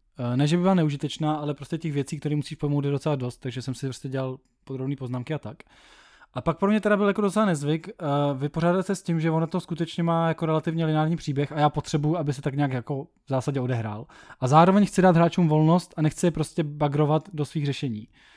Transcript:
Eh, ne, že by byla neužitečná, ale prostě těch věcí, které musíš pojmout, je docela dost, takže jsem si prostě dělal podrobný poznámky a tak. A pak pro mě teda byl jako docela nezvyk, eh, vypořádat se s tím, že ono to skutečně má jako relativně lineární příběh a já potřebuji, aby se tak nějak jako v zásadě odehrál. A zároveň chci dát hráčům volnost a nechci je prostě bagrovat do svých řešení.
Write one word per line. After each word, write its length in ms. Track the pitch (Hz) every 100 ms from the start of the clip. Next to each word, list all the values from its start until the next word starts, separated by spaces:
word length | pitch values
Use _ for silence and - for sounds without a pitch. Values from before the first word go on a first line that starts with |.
| _ -
Eh, 200 | 120 123
ne, 100 | 147
že 100 | 175
by 40 |
byla 120 | 180
neužitečná, 600 | 185 156 139 147 - 151 151
ale 180 | 147
prostě 240 | 143 139 160
těch 160 | 165
věcí, 260 | 143 139 151
které 160 | 151 147
musíš 220 | - 151
pojmout, 280 | 147 143 143
je 60 |
docela 240 | 143 156 143
dost, 220 | 127 -
takže 240 | 131 123
jsem 120 | 127
si 120 | 127 135
prostě 240 | 123 139
dělal 300 | 131 131 131 _ _
podrobný 320 | - 131 131 139
poznámky 380 | 127 127 123
a 60 | 156
tak. 180 | 107 - - - - - - _ -
A 80 | -
pak 160 | 165 160
pro 120 | 196
mě 120 | 214
teda 160 | 208 202
byl 100 | 202
jako 140 | 202
docela 240 | 202 202 214
nezvyk, 440 | 151 143 160 -
eh, 140 | - 151 143 143
vypořádat 520 | 131 147 156 170 185 180
se 100 | 190
s 80 |
tím, 160 | - 165
že 120 | 160
ono 160 | 160 160
to 120 | 185
skutečně 440 | - 160 165 -
má 240 | 170 165 165
jako 180 | 160 160
relativně 400 | 156 160 165 160
lineární 300 | 156 156 170
příběh 360 | - 139 147
a 80 | 151
já 100 | 147
potřebuji, 480 | 147 - 156 151 170
aby 160 | 147
se 80 | 135
tak 140 | 143 135
nějak 160 | 143
jako 320 | 127 - 139
v 260 | - _ -
zásadě 300 | 131 147 135
odehrál. 460 | 127 120 107 104 - - - -
A 80 | 127
zároveň 380 | 151 180 202 196
chci 160 | -
dát 140 | 185 165
hráčům 320 | 170 - 165
volnost 460 | 151 156 175 - -
a 40 |
nechci 260 | 151 - 175
je 40 |
prostě 320 | 156 151 -
bagrovat 640 | 151 147 147 143 147 156 -
do 120 | 151 143
svých 200 | 160 143
řešení. 420 | 135 139 107 107 _ _